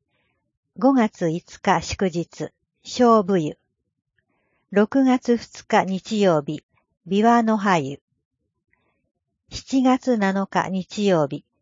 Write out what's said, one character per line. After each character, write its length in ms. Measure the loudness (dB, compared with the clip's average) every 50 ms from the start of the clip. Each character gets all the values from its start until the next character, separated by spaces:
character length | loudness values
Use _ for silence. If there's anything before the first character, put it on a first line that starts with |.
| _ _ _ _ _ _ _ _ _ _ _ _ _ _ _ -2
五 160 | 0 2 2
月 360 | 2 2 0 -2 -4 -4 -4
五 300 | -4 -4 -8 -12 -20 -6
日 200 | -2 0 0 0
祝 280 | -2 -6 -6 -4 -4 -4
日、 420 | -2 -4 -6 -8 -10 -12 -12 -12 -12 _ _ _ _ _ _
菖 400 | -12 -2 2 4 4 4 4 2
蒲 140 | 2 0 -2
湯。 200 | -2 -4 -8 -12 _ _ _ _ _ _ _ _ _ _ _ _ _ _ _ _ _ _ _ _ _ _
六 320 | 0 2 2 2 2 2 2
月 320 | 4 2 0 2 0 0
二 300 | 0 -2 -8 -18 -20 -6
日 180 | 0 0 0 0
日 380 | 0 -4 -6 -6 -6 -2 0
曜 200 | 2 2 2 2
日、 220 | 0 -4 -8 -10 -12 _ _ _ _ _ _ _ _
び 180 | -4 -2 2 4
わ 180 | 4 4 4
の 160 | 2 2 0 0
葉 220 | 0 0 0 0
湯。 220 | -2 -4 -8 -12 _ _ _ _ _ _ _ _ _ _ _ _ _ _ _ _ _ _ _ _ _ _ _ _ _ _ _ _ _ _
七 320 | -18 -18 -10 -4 -2 0
月 360 | 2 2 2 0 0 -2 -2 0
七 280 | 0 -2 -2 -2 -6
日 240 | -4 -4 -4 -4 -2
日 360 | -6 -8 -8 -8 -8 -4 0
曜 220 | 0 2 2 0 -2
日、 160 | -4 -10 -14 _ _ _